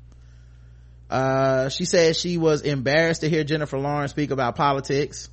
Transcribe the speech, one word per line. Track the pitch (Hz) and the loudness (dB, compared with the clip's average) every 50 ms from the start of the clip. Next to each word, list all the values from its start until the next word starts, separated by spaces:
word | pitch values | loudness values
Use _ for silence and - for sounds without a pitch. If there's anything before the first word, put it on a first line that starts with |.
| - - - - - - - - - - - - - - - - - - - - - - | -20 -20 -20 -20 -20 -20 -20 -20 -20 -20 -20 -20 -20 -20 -20 -20 -20 -20 -20 -20 -8 -4
Uh, | - 131 131 135 135 135 135 135 131 131 131 139 | -2 0 0 2 2 2 2 2 2 2 0 -2
she | - - 180 | -4 -4 -2
said | - - 175 165 160 160 | 2 4 4 4 4 4
she | - - 175 175 | 2 -2 -4 -2
was | 170 160 160 151 147 | 0 2 2 2 2
embarrassed | - 151 143 135 117 135 143 160 165 165 165 - | 0 -2 -4 -2 0 2 2 2 2 2 0 -2
to | 160 151 | -2 0
hear | 170 156 151 | 0 0 0
Jennifer | 139 160 160 151 143 139 | -2 -2 -4 -4 -4 -4
Lawrence | 135 139 143 147 147 143 135 | -4 -4 -2 -2 -2 -4 -4
speak | - 156 147 120 | -4 -4 -4 -2
about | 135 131 127 120 113 | -2 -2 -2 -2 0
politics. | - 147 143 139 139 135 - 143 139 135 120 - - - - | 0 0 2 0 0 -2 -2 -2 -2 -2 -4 -6 -12 -16 -18